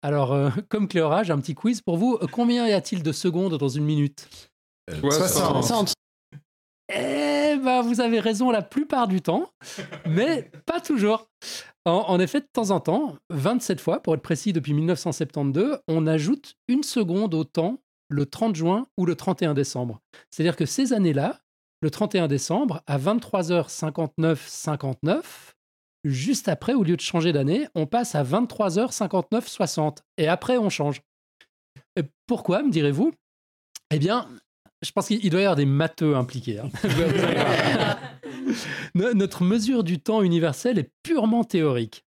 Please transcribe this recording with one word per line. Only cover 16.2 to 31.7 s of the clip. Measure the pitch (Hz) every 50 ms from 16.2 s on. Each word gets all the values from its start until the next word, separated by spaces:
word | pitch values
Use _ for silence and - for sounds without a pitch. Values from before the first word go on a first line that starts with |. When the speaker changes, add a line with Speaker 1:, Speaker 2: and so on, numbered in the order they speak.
| 147 165 269 277 - - - _ _ -
Speaker 1:
une | 247 269 294
seconde | - - 254 220 170 165 190 214 214 165
au | 160 160
temps | - _ - 160 185 247 269 _ _ _ _ _ _
le | 147 143 143
trente | 139 - - 226 226 208
juin | 156 160 170 185 214 254 - _
ou | - 185
le | 170 170
trente | - - - 185 - 180
et |
un | 165 147
décembre. | 139 143 - - 131 123 120 110 104 _ _ - - - _
C'est-à-dire | - - 160 175 165
que | - 170
ces | 135 - - 269 247 262
années-là, | 220 196 170 147 139 139 - 285 - _ _ _ _ _ _ _ _ -
le | 156
trente | 147 - 214 208 -
et | 190
un | 170 151
décembre, | 139 139 - - 165 208 294 254 160 160 _
à | - 143
vingt-trois | 139 131 170 214 240 233 - - 196 180 160 208
heures | 175 151 -
cinquante-neuf | - - - 156 147 - 165 147 _ - 160 160 165 135 - -
cinquante-neuf, | - - - - 151 143 - 135 131 - - 151 190 302 349 - - - - - - _ _ _ _ _ _ _ _ _ _
juste | 147 135 127 135 202 285 - - -
après, | 165 - - - 247
au | 277 202
lieu | 156 175
de | 165 -
changer | - - 175 160 175 165
d'année, | 143 139 139 165 240 294 - _
on | 175 156
passe | 147 - 233 240 233 -
à | 156 143
vingt-trois | 123 139 208 247 233 - - - - 160 185
heures | 226 254 -
cinquante-neuf | - 220 175 - 190 170 _ - 226 233
soixante. | - - - 202 156 - - 156 151 147 - _ _ _
Et | - 160
après, | 151 170 180 - - 254
on | 247 220 202
change. | - - 151 147 139 - _ _ _ _ _ _ _ _ - _ _ _ _ _